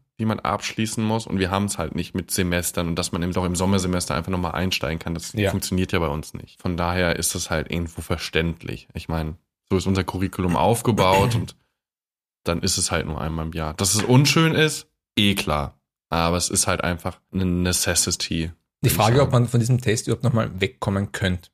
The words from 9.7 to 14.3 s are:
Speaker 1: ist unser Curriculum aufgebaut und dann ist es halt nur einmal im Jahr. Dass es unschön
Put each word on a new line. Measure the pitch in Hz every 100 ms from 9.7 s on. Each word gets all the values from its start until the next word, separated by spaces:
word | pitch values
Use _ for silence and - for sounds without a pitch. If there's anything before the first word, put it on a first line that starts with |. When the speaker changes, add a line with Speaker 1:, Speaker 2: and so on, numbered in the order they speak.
| 95
Speaker 1:
ist | 95
unser | 95
Curriculum | 90 92 95 - 90 85
aufgebaut | 87 120 - 104 92 95 101 113
und | - - _ _ _ _ _ _ _ _
dann | - 85
ist | 92 -
es | 87
halt | 87 -
nur | 78
einmal | 80 80 80
im |
Jahr. | 82 78 -
Dass | 98 107
es |
unschön | - 123 131